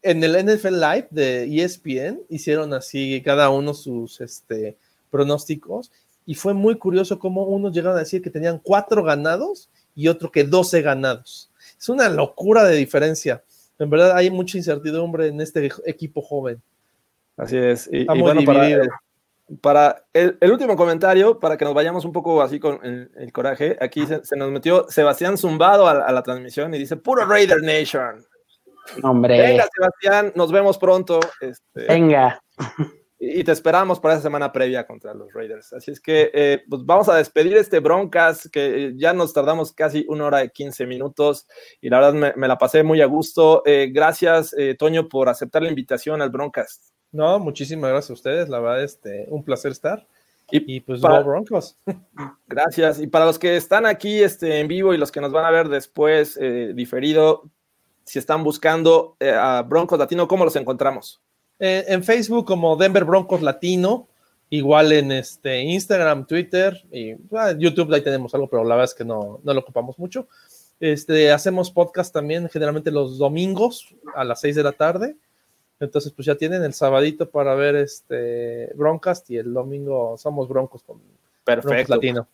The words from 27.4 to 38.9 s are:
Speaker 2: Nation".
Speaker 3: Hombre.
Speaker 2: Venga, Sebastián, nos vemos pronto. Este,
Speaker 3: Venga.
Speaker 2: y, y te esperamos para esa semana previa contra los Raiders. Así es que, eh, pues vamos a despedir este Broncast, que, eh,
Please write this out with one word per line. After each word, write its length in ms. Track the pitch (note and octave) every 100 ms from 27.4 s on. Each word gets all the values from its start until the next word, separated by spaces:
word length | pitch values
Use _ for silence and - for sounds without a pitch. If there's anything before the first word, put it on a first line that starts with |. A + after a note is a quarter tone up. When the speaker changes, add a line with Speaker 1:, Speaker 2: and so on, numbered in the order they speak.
| G3 D#3+
Speaker 2:
Nation". 640 | D#3 D#3 D3+ C#3+ B2 A2 _ _ _ _ _ _ - -
Speaker 3:
Hombre. 360 | C3+ B2 B2 A#2+
Speaker 2:
Venga, 280 | A#2+ B2 A2+
Sebastián, 580 | - F#3 - G3 G3+ G#3 F3
nos 160 | E3
vemos 260 | F#3+ G3+ F#3+
pronto. 420 | F#3+ F#3 F#3 E3 E3 -
Este, 460 | C3 B2+ _ B2 A#2
Speaker 3:
Venga. 540 | E3 E3 C#3+ B2+ - _ - C3 - D3+ _ _ _
Speaker 2:
y, 220 | B2 E3
y 40 |
te 80 | E3+
esperamos 480 | D#3+ D#3+ F3 F#3+ F3
para 140 | D#3
esa 80 | D#3+
semana 280 | D3 D3 C#3+
previa 340 | C3 B2+ B2+ A#2
contra 260 | A2+ G#2+
los 180 | G#2 G#2
Raiders. 380 | A2+ A2 A2 _
Así 160 | B2 -
es 100 | C#3+
que, 300 | - D#3 D3+
eh, 300 | C#3+ C#3+ C#3 -
pues 200 | C3+ C3
vamos 240 | F3+ G#3
a 60 | E3
despedir 400 | D3 D#3 E3 G#3
este 240 | G#3 E3+
Broncast, 640 | D3+ F3+ G3 E3+ E3 D#3+ -
que, 400 | D3 C#3+ B2
eh, 60 | C#3